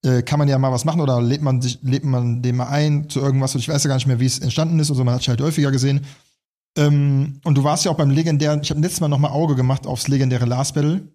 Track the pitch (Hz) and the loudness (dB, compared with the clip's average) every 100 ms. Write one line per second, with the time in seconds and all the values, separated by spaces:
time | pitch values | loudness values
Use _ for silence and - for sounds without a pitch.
0 | - 127 120 151 147 135 135 127 160 160 | 2 0 0 0 2 2 0 0 -2 -2
1 | 147 123 117 143 147 127 127 120 131 131 | 0 0 0 0 0 0 -2 -4 -2 -2
2 | 135 127 120 117 123 123 123 143 151 147 | 0 -2 0 -2 -2 -2 -2 0 2 0
3 | 151 - 139 135 131 127 117 147 139 131 | -2 -2 0 0 0 -2 -2 -2 0 0
4 | 123 120 127 - - 113 160 165 147 139 | 0 0 0 0 -4 -2 0 2 0 0
5 | 127 123 127 117 143 160 143 135 135 139 | 0 0 0 0 0 0 0 2 2 0
6 | 143 - _ _ _ _ _ - 147 147 | -2 -18 _ _ _ _ _ 0 2 4
7 | 143 139 143 - - 139 139 165 190 156 | 4 2 0 -4 0 2 2 0 0 0
8 | 143 139 165 147 151 151 147 151 165 180 | 2 2 2 2 2 0 -2 -2 -2 0
9 | 160 143 147 139 160 135 127 131 - 127 | -2 0 0 0 0 2 0 0 -4 -6
10 | - 139 131 123 120 123 139 - 147 180 | -2 0 0 0 0 -2 -2 -2 0 -2
11 | - | -6